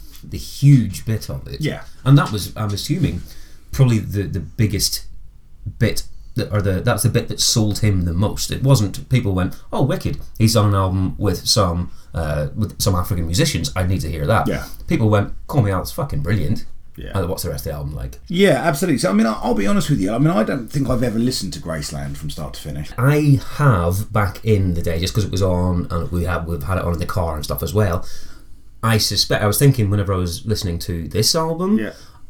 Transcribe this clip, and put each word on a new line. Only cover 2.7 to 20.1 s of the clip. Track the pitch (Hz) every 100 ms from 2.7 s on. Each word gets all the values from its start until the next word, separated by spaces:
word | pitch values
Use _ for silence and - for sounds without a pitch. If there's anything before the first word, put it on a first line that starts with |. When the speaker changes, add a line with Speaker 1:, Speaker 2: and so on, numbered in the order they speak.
Speaker 1:
assuming, | 101 - 180 143 90 - - - - -
probably | - 127 113
the, | 92 98
the | 98 90
biggest | 78 - 107 95 - - - - - - - - - -
bit | 107 - - - - -
that, | -
or | 104
the, | 98 95
that's | 120 110
the | 110
bit | 120 -
that | -
sold | - 131 107 98
him | 107 95 85
the |
most. | 85 104 - -
It | -
wasn't, | 131 127 101 - -
people | 123 101
went, | 92 90 - -
"Oh, | 104
wicked, | 123 143 - - - -
he's | 110
done | 110 104
an | 98
album | 95 95 95 -
with | 101 90 -
some, | - 92 85 87 - -
uh, | 85 80 73 73 104
with | 98 -
some | - 90
African | 87 90 82
musicians, | 87 165 90 80 92
I | 92
need | 95
to | 78
hear | 78 76
that." | 107 -
Speaker 2:
Yeah. | 78 - - -
Speaker 1:
People | 175 110
went, | 104 104 - -
"Call | 147
Me | 101
Out's | 95 -
fucking | - 139 71
brilliant." | 76 98 76 110 - - - -
Speaker 2:
Yeah. | - 98
Speaker 1:
And | 87
what's | 85
the | 87
rest | 73 80
of |
the | 73
album | 71 73
like? | 58 - -
Speaker 2:
Yeah, | 175 196
absolutely. | 131 156 151 180 127
So, | 180
I |
mean, | 202 226
I, |
I'll | 214 220 247
be | 196
honest | 202 151
with | 143
you. | -